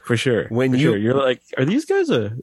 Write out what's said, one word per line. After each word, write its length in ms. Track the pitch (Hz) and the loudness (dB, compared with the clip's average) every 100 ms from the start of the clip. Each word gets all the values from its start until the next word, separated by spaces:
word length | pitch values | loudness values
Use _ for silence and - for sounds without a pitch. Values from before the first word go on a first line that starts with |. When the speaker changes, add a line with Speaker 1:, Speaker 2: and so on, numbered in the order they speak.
Speaker 1:
for 140 | - 117 | -4 -2
sure. 300 | 135 113 - | 0 0 0
Speaker 2:
When 240 | 113 131 | -2 0
Speaker 1:
For 40 | 127 | 2
Speaker 2:
you 60 | 143 | 2
Speaker 1:
sure. 80 | 104 | 2
You're 180 | 107 | 0
like, 260 | 135 135 127 _ - | 0 0 -2 _ -2
"Are 80 | |
these 200 | 131 233 | 0 0
guys 260 | - 392 339 | 0 0 0
a, 260 | 147 104 117 | 0 -2 -6